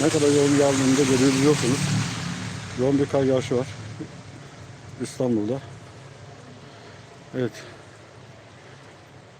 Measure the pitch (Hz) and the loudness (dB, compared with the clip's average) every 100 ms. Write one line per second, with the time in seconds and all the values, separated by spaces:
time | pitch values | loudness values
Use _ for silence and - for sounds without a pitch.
0 | 147 156 147 143 143 143 143 135 135 131 | 0 2 4 4 4 4 4 4 2 4
1 | 135 131 139 135 143 143 131 - - - | 4 4 4 4 4 4 2 0 0 -2
2 | - - - - - - - - 131 139 | -2 -6 -8 -8 -10 -12 -10 -2 0 2
3 | 143 139 131 131 117 123 - - - - | 2 2 2 2 0 -2 -4 -10 -14 -14
4 | - - - - - - - - - - | -14 -16 -18 -18 -20 -20 -20 -20 -18 -12
5 | 120 - 127 110 104 135 - - - - | -10 -4 -2 0 -2 -4 -8 -18 -20 -20
6 | - - - - - - - - - - | -20 -20 -20 -20 -20 -20 -20 -20 -20 -20
7 | - - - 127 123 - - - - - | -20 -20 -12 -6 -6 -6 -18 -20 -20 -20
8 | - - - - - - - - - - | -20 -20 -20 -20 -20 -20 -20 -20 -20 -20
9 | - - - | -20 -20 -20